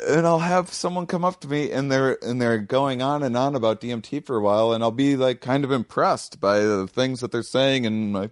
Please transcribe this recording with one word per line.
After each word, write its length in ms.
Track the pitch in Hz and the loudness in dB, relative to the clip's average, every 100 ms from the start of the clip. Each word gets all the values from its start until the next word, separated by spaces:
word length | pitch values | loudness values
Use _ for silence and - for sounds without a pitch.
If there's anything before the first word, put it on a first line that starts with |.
| - | 0
And 200 | 151 170 | 2 4
I'll 100 | 165 | 2
have 340 | 170 180 180 | 2 0 -2
someone 360 | - 175 180 175 | -6 -6 -4 -4
come 180 | 180 180 | -2 -2
up 160 | 180 | -4
to 60 | 139 | -6
me, 240 | 147 143 | -4 -2
and 200 | 131 139 | -2 0
they're, 280 | 135 135 - | 2 2 0
and 160 | 110 123 | -4 0
they're 200 | 120 113 | 2 0
going 420 | 101 131 139 123 | 0 0 0 -2
on 220 | 135 147 | -2 -2
and 120 | 139 120 | -2 0
on 200 | 135 143 | 0 0
about 260 | 113 107 | 0 0
D 100 | 120 | -4
M 120 | 117 | -8
T 160 | - 143 | -6 -8
for 160 | 143 120 | -4 0
a 40 | |
while, 340 | 104 104 113 | 2 4 4
and 100 | 113 | 2
I'll 80 | 113 | 0
be, 240 | 117 139 135 | 2 2 2
like, 260 | 131 123 | 2 0
kind 220 | 120 139 | -2 -2
of 80 | 139 | 0
impressed 680 | 131 110 - 175 139 - - | -2 -2 0 0 0 -6 -2
by 200 | 98 104 | 2 2
the 260 | 107 101 95 | 2 0 -2
things 360 | - 131 127 | -2 -2 -2
that 100 | 120 | -4
they're 100 | 120 | -6
saying, 460 | 110 131 135 135 117 | -2 0 2 2 0
and, 260 | 110 107 | -2 -2
like, 160 | 101 104 | -4 -6